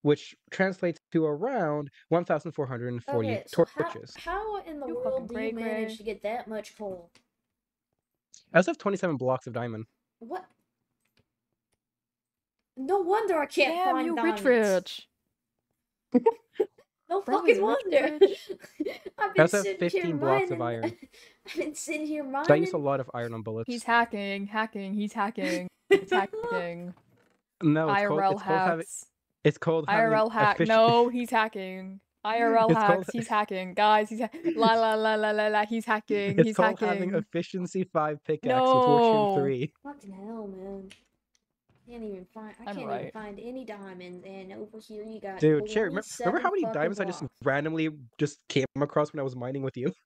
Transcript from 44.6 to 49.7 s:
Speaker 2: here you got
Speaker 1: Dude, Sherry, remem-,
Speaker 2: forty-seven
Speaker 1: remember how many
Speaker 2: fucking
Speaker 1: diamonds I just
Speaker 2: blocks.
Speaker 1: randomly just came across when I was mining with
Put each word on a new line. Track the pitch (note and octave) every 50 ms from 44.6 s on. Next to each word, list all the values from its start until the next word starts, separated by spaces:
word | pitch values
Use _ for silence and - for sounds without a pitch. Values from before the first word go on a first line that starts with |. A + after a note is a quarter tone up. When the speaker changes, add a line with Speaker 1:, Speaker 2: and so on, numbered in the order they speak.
| G#3+ G#3 - A3
Speaker 2:
here | - - A3 G#3 G#3
you | A3 A3 G#3+
got | - G3 F#3+ F#3
Speaker 1:
Dude, | D3+ D#3 D#3 D3 -
Sherry, | - - G#3 A3 F3+
remem-, | E3+ G3 G#3+
Speaker 2:
forty-seven | - - - A#3+ F3+ A#3+
Speaker 1:
remember | C#4+ B3
how | F4
many | G4+ G4
Speaker 2:
fucking | D4+ A3+ A3+ D3+
Speaker 1:
diamonds | D#3 F3 G3+ G3+
I | F#3+
just | F#3 F3 -
Speaker 2:
blocks. | D#3 B2+ _ _ -
Speaker 1:
randomly | C#3 C3+ C#3+ D3 D#3 D#3+ D#3+ D#3 D#3+ D3+ D3 B2+ A#2 _ -
just | D#3 D3 - _ _
came | _ - - C3 - _ C#3
across | D3 C#3+ - D#3 D3 C#3+
when | - D3+
I | C3+
was | C3+ B2+
mining | B2+ B2 B2+ C3+ C#3 C3+
with | C3+